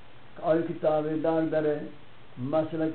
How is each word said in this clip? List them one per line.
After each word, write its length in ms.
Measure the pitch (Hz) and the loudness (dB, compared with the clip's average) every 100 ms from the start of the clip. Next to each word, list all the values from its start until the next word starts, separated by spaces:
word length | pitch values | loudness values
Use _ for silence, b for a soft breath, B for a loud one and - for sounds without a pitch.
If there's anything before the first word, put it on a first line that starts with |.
| - - - - | -14 -14 -14 -4
اور 160 | 135 165 170 | 2 4 2
کتاب 380 | - 160 156 151 156 | 0 2 2 2 0
دار 200 | 165 160 | 2 2
در 220 | 160 156 151 147 - - - - - - | 2 2 2 0 -4 -12 -14 -14 -14 -6
مسلک 540 | 131 156 156 165 160 | 0 0 0 0 -2